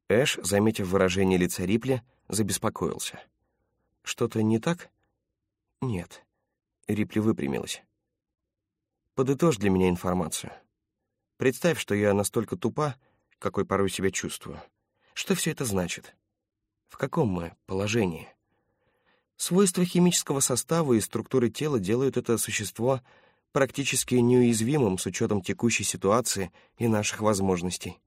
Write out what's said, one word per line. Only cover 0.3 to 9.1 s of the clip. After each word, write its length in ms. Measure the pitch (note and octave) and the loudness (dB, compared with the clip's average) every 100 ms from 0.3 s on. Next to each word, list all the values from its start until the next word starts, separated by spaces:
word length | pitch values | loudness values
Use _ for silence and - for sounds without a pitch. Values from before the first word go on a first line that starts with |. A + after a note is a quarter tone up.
| - | -2
заметив 460 | F2+ G2+ G#2+ A2 F#2 | 0 2 2 2 0
выражение 500 | F#2+ F#2 F2+ F#2+ F#2 | 2 2 4 2 4
лица 260 | F2+ - F#2 | 2 0 -2
Рипли, 380 | A2+ B2+ C3 - _ - | -2 0 -4 -4 _ -6
забеспокоился. 920 | G2 G2+ G2 G#2+ - F2 - - - - _ _ _ _ _ _ _ | -4 -2 -2 -4 -4 -4 -6 -10 -12 -18 _ _ _ _ _ _ _
"Что-то 400 | - - A#2 A2+ | -14 -4 -2 0
не 160 | G#2+ A2+ | 2 2
так?" 320 | E3 E3+ - _ _ _ _ _ _ _ _ _ | 0 -4 -8 _ _ _ _ _ _ _ _ _
"Нет". 460 | C3 F#2+ E2+ - _ _ _ _ _ _ - | -6 -4 -8 -16 _ _ _ _ _ _ -4
Рипли 320 | G#2+ F3+ G#2+ | -2 -2 0
выпрямилась. 640 | G#2+ F#2+ C#2 B1 - - - _ _ _ _ _ _ _ _ _ _ _ _ | 0 0 -2 -4 -6 -12 -16 _ _ _ _ _ _ _ _ _ _ _ _